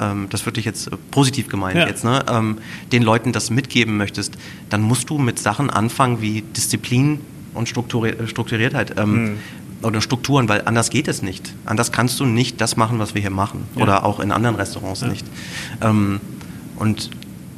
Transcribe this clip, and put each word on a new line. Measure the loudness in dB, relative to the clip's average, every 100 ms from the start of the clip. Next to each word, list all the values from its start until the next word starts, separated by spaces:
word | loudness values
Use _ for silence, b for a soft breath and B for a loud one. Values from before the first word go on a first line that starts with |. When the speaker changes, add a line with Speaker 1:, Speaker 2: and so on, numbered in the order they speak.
Speaker 1:
ähm, | -2 -2 -4
das | -4 -4
wirklich | -4
jetzt, | -4 -4 -6
äh, | -8 0
positiv | 4 4 4 -2
gemeint | -2 0 2
Speaker 2:
Ja. | 2
Speaker 1:
jetzt, | 0
ne, | 2 2 2
ähm, | 2 2 -2 B B B
den | 4
Leuten | 6 4 2
das | 0 0
mitgeben | 0 0 2 2 2
möchtest, | 0 -2 -6 -8 B B B
dann | 2
musst | 4 2 0
du | 0
mit | 2 2
Sachen | 0 2 2
anfangen | 2 0 2 2 2
wie | 0 -2
Disziplin | -4 -4 -2 -2 2 4 4 2 -4 -14 -10
und | -6 -4
Strukturi-, | -2 -2 0 0 0
äh, | -4
Strukturiertheit, | -4 -2 0 2 0 -2 0
ähm, | 2
Speaker 2:
Hm. | 2 2 -2 B B B -6
Speaker 1:
oder | -2 0
Strukturen, | 0 -2 2 4 4
weil | 4
anders | 4 2 2
geht | 2 0
es | -2
nicht. | -4 -6 -10 -12 -2
Anders | 0 2
kannst | 2 0 2
du |
nicht | 2 4 2 0
das | 0 2
machen, | 2 2
was | 0
wir | -2
hier | 0
machen. | 0 0 -2 -6 0
Speaker 2:
Ja. |
Speaker 1:
Oder | 4 4 4
auch | 0
in | 2
anderen | 2 2 2
Restaurants | -2 -4 -6 -4
Speaker 2:
Ja. | -2
Speaker 1:
nicht. | -4 -6 -12 B B B B
Ähm, | 4 4 4 0 -6 -12 B B B -2
und | 0 0 -4 -10 -14 -16 -16